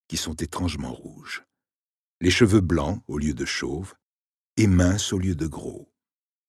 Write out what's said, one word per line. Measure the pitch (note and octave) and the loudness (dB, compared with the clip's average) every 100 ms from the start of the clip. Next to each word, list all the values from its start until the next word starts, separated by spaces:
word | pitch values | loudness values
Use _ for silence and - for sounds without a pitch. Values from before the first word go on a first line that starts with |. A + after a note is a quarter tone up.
| _ | _
qui | D#2 | -8
sont | - | -6
étrangement | C#2+ E2 - F2 D#2 C2+ | -6 -8 -4 -4 -4 -8
rouges. | A#1 - - - - - _ _ _ _ _ _ _ | -10 -14 -18 -14 -14 -14 _ _ _ _ _ _ _
Les | F2+ | 2
cheveux | - A2 G#2+ | 6 6 6
blancs | F2 E2 C#2+ G#2 - | 4 0 0 -4 -6
au | D2 | -4
lieu | D2 | -4
de | C#2+ | -4
chauves, | - - B1+ D#2 G2 - _ _ _ _ _ - | -6 -6 -6 -8 -10 -18 _ _ _ _ _ 2
et | G#2 | 4
minces | F2+ F2 G2+ - | 6 6 2 -2
au | G2 | -2
lieu | F#2 D#2 | -2 -2
de | D#2+ | -4
gros. | C2+ - - - _ _ _ _ _ | -6 -10 -12 -18 _ _ _ _ _